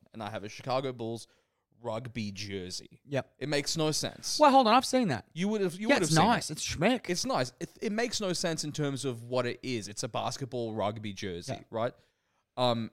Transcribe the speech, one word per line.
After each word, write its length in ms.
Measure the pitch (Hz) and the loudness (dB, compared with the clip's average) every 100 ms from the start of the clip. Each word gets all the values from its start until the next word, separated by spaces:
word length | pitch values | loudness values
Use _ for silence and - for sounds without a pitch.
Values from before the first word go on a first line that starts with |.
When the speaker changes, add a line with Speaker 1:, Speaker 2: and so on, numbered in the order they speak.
| _ | _
Speaker 1:
and 120 | - | -12
I 80 | 107 | -8
have 120 | 107 | -8
a 60 | 101 | -10
Chicago 420 | - 139 127 135 | -10 -2 -2 -2
Bulls 360 | 123 113 117 - _ _ _ _ _ | -4 -6 -6 -10 _ _ _ _ _
rugby 520 | 117 110 123 117 104 | -8 -8 -6 -6 -6
jersey. 680 | 95 101 98 90 90 - - - | -6 -8 -8 -6 -10 -12 -20 -6
Speaker 2:
Yep. 220 | 135 - - | -6 -6 -8
Speaker 1:
It 100 | 135 | -4
makes 300 | 147 143 165 | -2 -2 0
no 140 | 156 | 0
sense. 480 | 147 117 - - - | 0 -4 -6 -4 6
Speaker 2:
Well, 100 | 294 | 8
hold 160 | 269 226 | 8 8
on, 60 | |
I've 120 | 240 262 | 6 4
seen 240 | 254 220 | 2 2
that. 160 | 113 - | 0 -4
Speaker 1:
You 140 | 156 190 | -4 -2
would 120 | 220 | 2
have, 140 | 190 175 | 0 0
you 60 | |
Speaker 2:
Yeah, 140 | 220 262 | 2 4
Speaker 1:
would 60 | |
have 80 | 160 | 6
Speaker 2:
it's 60 | 160 | 6
Speaker 1:
seen 100 | 190 | 6
Speaker 2:
nice. 240 | 214 - | 4 0
Speaker 1:
it. 40 | |
Speaker 2:
It's 140 | 151 - 131 | -6 -6 2
schmick. 340 | 185 247 - | 2 2 0
Speaker 1:
It's 140 | 175 254 | -4 0
nice. 260 | 220 123 - | 0 -2 -4
It, 100 | 170 - | -12 -6
it 120 | 220 | -4
makes 280 | 208 247 - | -2 -2 -2
no 140 | 196 | -2
sense 300 | 175 175 160 | 0 -2 -2
in 80 | 151 | -4
terms 340 | 143 147 135 135 | -2 -2 0 -4
of 160 | 120 | -4
what 220 | 120 127 120 | -2 0 0
it 140 | - | -2
is. 260 | 131 120 98 | -4 -4 -4
It's 140 | 104 | -8
a 40 | 127 | -6
basketball 640 | 120 113 117 123 123 117 | -4 -4 -4 -6 -4 -4
rugby 400 | 110 98 110 107 | 0 0 0 -6
jersey, 400 | 95 101 85 - | -8 -6 -6 -8
Speaker 2:
Yeah. 100 | 107 - | -10 -6
Speaker 1:
right? 240 | 113 120 - _ _ _ _ _ - | -2 -2 -4 _ _ _ _ _ 0
Um, 360 | 127 117 113 | 2 2 -2